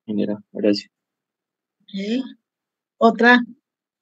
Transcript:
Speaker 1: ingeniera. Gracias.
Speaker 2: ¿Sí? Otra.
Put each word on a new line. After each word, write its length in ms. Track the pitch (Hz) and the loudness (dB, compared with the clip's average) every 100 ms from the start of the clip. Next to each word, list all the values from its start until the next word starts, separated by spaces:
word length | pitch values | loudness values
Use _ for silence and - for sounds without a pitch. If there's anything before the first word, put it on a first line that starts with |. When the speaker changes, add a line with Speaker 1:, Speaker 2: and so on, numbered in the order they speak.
| - | -10
Speaker 1:
ingeniera. 320 | 104 101 107 - | -6 -4 -6 -12
Gracias. 380 | - 104 101 - _ _ _ _ _ _ _ _ _ _ | -4 -2 -2 -4 _ _ _ _ _ _ _ _ _ _
Speaker 2:
¿Sí? 340 | 190 202 240 269 - _ _ _ _ _ - | -10 -6 -6 -6 -14 _ _ _ _ _ 0
Otra. 420 | 226 208 233 247 247 - _ _ _ _ | 2 4 4 4 2 -12 _ _ _ _